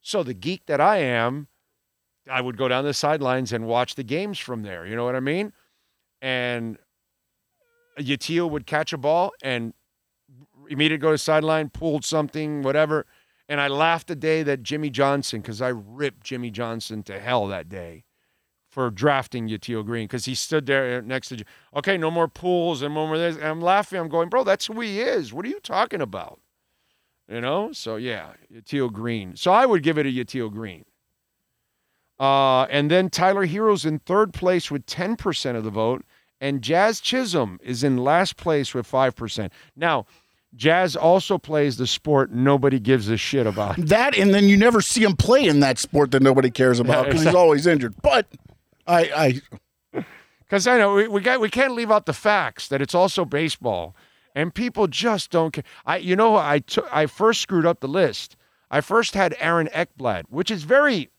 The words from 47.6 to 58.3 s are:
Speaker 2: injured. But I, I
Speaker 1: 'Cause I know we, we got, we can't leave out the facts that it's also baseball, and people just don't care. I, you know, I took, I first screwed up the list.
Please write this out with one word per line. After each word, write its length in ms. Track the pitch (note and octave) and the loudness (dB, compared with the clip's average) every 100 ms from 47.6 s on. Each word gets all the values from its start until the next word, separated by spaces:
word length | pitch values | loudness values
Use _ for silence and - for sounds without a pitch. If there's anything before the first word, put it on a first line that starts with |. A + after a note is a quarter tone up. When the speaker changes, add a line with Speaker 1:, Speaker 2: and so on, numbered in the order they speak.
| E3+ | 4
Speaker 2:
injured. 280 | D3+ A#2+ - | 2 0 0
But 240 | D4 A#3 G#3 - _ _ _ _ - | 4 4 0 -12 _ _ _ _ 2
I, 540 | F3 E3 C#3+ D3 B2+ _ G#2+ _ _ _ | 4 4 2 2 0 _ -20 _ _ _
I 100 | - - - _ _ _ | -10 -10 -18 _ _ _
Speaker 1:
'Cause 180 | G3+ G#3 | 0 4
I 100 | B3 | 4
know 180 | G3+ | 6
we, 120 | G3+ A3+ | 4 2
we 140 | G3+ | 0
got, 200 | G#3 B3+ | 0 0
we 80 | G#3+ | 0
can't 260 | A#3 C4+ | 0 0
leave 180 | A#3+ A3+ | 0 2
out 140 | G#3+ F3+ | 2 2
the 60 | |
facts 540 | C3+ G#3 G#3 C3+ - - | -2 2 2 0 -8 -6
that 140 | C#3 | -4
it's 120 | C#3 | 0
also 300 | F3 F#3 F#3+ | 2 2 0
baseball, 720 | D3 C#3+ D#3+ - B2 F#2 E2 - _ _ _ | -2 -2 -2 -4 -4 -4 -6 -14 _ _ _
and 180 | C#3 E3 | -6 -4
people 360 | F3 B3 D4 D4 | -2 -4 0 0
just 420 | - A#3 G3+ - | 0 -2 -2 0
don't 220 | E3+ D#3+ | 0 0
care. 120 | D3+ - - - | -4 -12 -4 -2
I, 120 | F3 | 0
you 180 | F3 F#3 | 0 4
know, 200 | A3+ G#3+ | 6 4
I 220 | C#3+ D3 | 4 0
took, 300 | - - - | 2 -4 0
I 140 | C#3+ D3+ | 0 0
first 340 | - A3 A3+ | 2 2 2
screwed 240 | - F3+ | 0 2
up 140 | E3 E3+ | 2 0
the 100 | C3 | -2
list. 480 | E3+ D#3 G2+ - | 2 2 0 -14